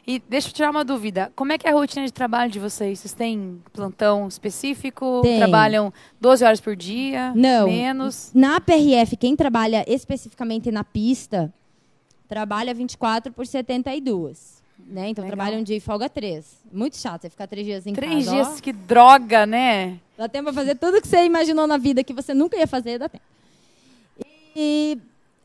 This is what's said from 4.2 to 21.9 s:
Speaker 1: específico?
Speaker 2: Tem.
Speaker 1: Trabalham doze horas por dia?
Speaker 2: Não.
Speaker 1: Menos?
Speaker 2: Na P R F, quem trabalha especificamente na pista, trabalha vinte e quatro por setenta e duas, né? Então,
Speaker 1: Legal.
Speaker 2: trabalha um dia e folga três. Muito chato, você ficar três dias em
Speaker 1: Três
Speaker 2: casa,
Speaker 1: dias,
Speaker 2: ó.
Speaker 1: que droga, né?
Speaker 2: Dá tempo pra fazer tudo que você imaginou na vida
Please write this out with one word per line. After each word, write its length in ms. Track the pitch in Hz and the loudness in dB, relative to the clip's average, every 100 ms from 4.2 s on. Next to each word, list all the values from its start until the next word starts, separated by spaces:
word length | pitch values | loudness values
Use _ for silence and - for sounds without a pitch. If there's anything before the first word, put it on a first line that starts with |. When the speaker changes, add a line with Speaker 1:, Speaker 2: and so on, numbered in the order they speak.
| 202 | -2
Speaker 1:
específico? 920 | - 214 - 269 277 277 - 262 247 | -8 -10 -6 -6 -6 -8 -6 -4 0
Speaker 2:
Tem. 160 | 240 226 | 2 4
Speaker 1:
Trabalham 560 | 190 220 214 214 208 - - _ | 4 6 4 2 -2 -6 -20 _
doze 240 | 240 262 | 4 6
horas 160 | 233 214 | 6 4
por 160 | - 202 | 0 -8
dia? 560 | 175 226 269 262 254 226 | -8 -6 -6 -4 -2 2
Speaker 2:
Não. 320 | 262 247 196 | 4 6 4
Speaker 1:
Menos? 640 | 185 247 262 262 - - | 2 -2 -4 -6 -8 -2
Speaker 2:
Na 260 | 254 269 330 | 4 4 4
P 140 | 359 | 4
R 220 | 320 294 254 | 4 6 4
F, 200 | 226 - | 2 0
quem 200 | 247 285 | 0 0
trabalha 500 | 285 233 220 220 - | 0 0 0 0 0
especificamente 840 | 262 - 269 226 - 233 226 233 | -4 -4 -10 -10 -12 -8 -6 -4
na 120 | 214 | -6
pista, 720 | 214 220 220 262 - 202 156 - _ _ _ _ _ _ - | -6 -4 -2 -2 -2 -4 -4 -8 _ _ _ _ _ _ -14
trabalha 460 | 208 214 208 247 | -10 -6 -6 -6
vinte 200 | 233 247 | -6 -8
e 40 | - | -6
quatro 340 | 233 226 254 | -4 -2 -4
por 160 | 240 254 | -12 -8
setenta 480 | 269 247 254 254 269 | -6 -4 -4 -4 -6
e 60 | |
duas, 600 | 269 196 151 - - _ _ _ | -4 -4 -4 -12 -20 _ _ _
né? 320 | - 190 196 | -16 -10 -8
Então, 140 | 214 | -8
Speaker 1:
Legal. 140 | 190 196 | -10 -8
Speaker 2:
trabalha 200 | 196 220 | -6 -6
um 40 | |
dia 140 | 214 214 | -6 -6
e 20 | |
folga 300 | 214 214 254 | -6 -6 -6
três. 480 | - 208 156 156 _ _ | -8 -8 -10 -12 _ _
Muito 260 | 185 254 - | -8 -6 -6
chato, 240 | 233 170 | -10 -12
você 80 | 170 | -14
ficar 180 | - 196 | -16 -14
três 180 | 202 208 | -10 -8
dias 220 | 202 185 | -8 -8
em 60 | |
Speaker 1:
Três 320 | 202 294 320 254 | -6 -2 -2 0
Speaker 2:
casa, 60 | |
Speaker 1:
dias, 260 | 269 269 302 | 0 0 -4
Speaker 2:
ó. 40 | |
Speaker 1:
que 120 | - | -10
droga, 720 | 214 185 240 240 269 240 226 208 | -8 4 10 10 10 8 2 4
né? 520 | 233 254 208 185 180 _ - | 2 0 0 -2 -8 _ -12
Speaker 2:
Dá 100 | 220 | -8
tempo 180 | 277 294 | -8 -6
pra 80 | |
fazer 220 | 277 277 277 | -4 -4 -2
tudo 260 | 339 392 | 0 0
que 60 | - | 2
você 160 | 349 349 | 2 4
imaginou 400 | 339 320 311 311 | 2 0 0 0
na 120 | 294 | 0
vida 260 | 254 | 0